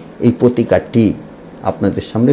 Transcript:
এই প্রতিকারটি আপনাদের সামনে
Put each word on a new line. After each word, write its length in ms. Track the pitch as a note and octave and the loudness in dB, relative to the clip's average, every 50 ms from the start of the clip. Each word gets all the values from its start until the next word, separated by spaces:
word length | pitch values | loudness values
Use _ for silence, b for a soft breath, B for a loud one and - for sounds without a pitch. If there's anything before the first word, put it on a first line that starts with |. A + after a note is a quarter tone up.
| B B B - - | B B B -2 0
এই 60 | A#2+ B2 - | 0 2 2
প্রতিকারটি 680 | B2+ B2 B2 A#2 A2+ - F#2 F#2 - - - A#2 A2 F#2+ - - - - - - - - - - - F#2+ | 2 2 2 2 0 2 0 0 0 0 0 2 2 2 0 -2 -8 -18 -20 -20 -20 -20 -16 -10 -6 -6
আপনাদের 340 | - - G2 G2 E2+ - - - | -4 -2 -2 -2 -2 -2 -6 -6
সামনে 220 | - G#2+ A#2+ C3+ | -2 0 2 2